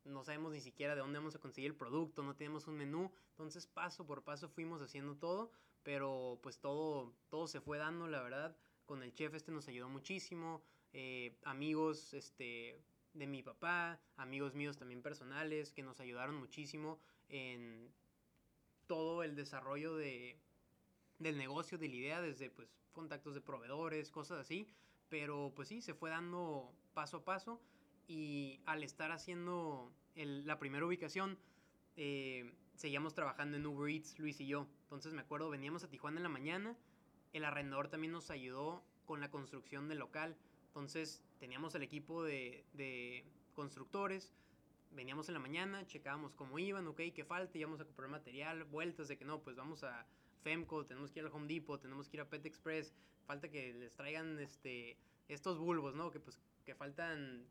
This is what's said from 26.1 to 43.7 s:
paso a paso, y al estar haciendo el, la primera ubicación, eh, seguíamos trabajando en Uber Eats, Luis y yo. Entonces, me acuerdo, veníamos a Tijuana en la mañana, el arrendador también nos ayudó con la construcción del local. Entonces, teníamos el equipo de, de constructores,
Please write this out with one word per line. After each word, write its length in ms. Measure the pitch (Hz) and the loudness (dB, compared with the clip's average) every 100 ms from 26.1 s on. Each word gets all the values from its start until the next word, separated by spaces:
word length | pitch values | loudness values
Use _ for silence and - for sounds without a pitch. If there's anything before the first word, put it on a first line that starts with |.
| 165 175 175 170 143 123 - - | 2 2 2 2 0 -2 -12 -4
paso 240 | 156 147 165 | -2 0 -2
a 80 | 185 | 2
paso, 360 | 190 233 233 - - - - - | 2 0 -8 -10 -20 -20 -20 -6
y 520 | 160 151 143 139 135 - | -2 0 2 0 -2 2
al 160 | 156 | 2
estar 300 | 139 - 156 | 2 0 0
haciendo 800 | 165 - 175 175 175 160 135 123 - - 165 | 0 -2 -2 2 2 2 0 -4 -14 -14 -4
el, 320 | 147 139 147 | 0 0 2
la 100 | 151 | 2
primera 260 | 139 139 | 2 4
ubicación, 540 | 170 180 156 185 190 185 - - - - - - | 4 4 2 2 2 0 -10 -20 -20 -20 -16 -2
eh, 560 | 143 139 131 127 120 - - | 2 2 2 -2 -4 -10 -20
seguíamos 400 | - 151 139 156 | -4 2 4 4
trabajando 440 | 165 143 127 147 147 | 4 2 4 2 4
en 100 | 147 | 2
Uber 240 | 143 147 | 2 4
Eats, 260 | 156 156 - | 2 0 -2
Luis 220 | 151 143 | -2 0
y 80 | 139 | 2
yo. 200 | 143 143 - | 2 0 -8
Entonces, 320 | - 139 156 | -10 -6 -4
me 80 | 156 | -4
acuerdo, 300 | - 147 160 | 0 0 2
veníamos 320 | 139 139 165 | 0 0 -2
a 60 | 170 | -4
Tijuana 280 | 131 147 160 | -4 -2 2
en 60 | |
la 60 | 175 | 2
mañana, 460 | 135 147 180 214 240 - - - - - | 2 2 2 0 -4 -12 -20 -20 -20 -6
el 120 | 156 151 | 2 4
arrendador 440 | 143 143 139 143 | 4 2 2 2
también 220 | 156 160 | 2 0
nos 200 | 170 160 | 0 -2
ayudó 520 | 143 127 131 151 175 - - - | -4 -2 0 0 -2 -8 -18 -4
con 140 | 151 | -2
la 100 | 143 | 0
construcción 580 | 147 135 135 - 139 151 | -2 -4 -8 -6 -4 0
del 120 | 151 | 0
local. 360 | 123 151 160 156 - - - | 0 0 -2 -2 -14 -20 -10
Entonces, 540 | 147 139 165 156 - - - | -6 -2 0 0 -4 -14 -14
teníamos 380 | 127 127 160 160 | -8 -4 -2 0
el 80 | |
equipo 400 | 139 147 143 165 | 0 -2 -2 0
de, 420 | 160 139 123 135 - | 2 2 0 -6 -12
de 500 | 143 135 123 123 123 139 - - | -6 -4 -2 -2 -4 -8 -18 -12
constructores, 800 | - 139 | -4 -4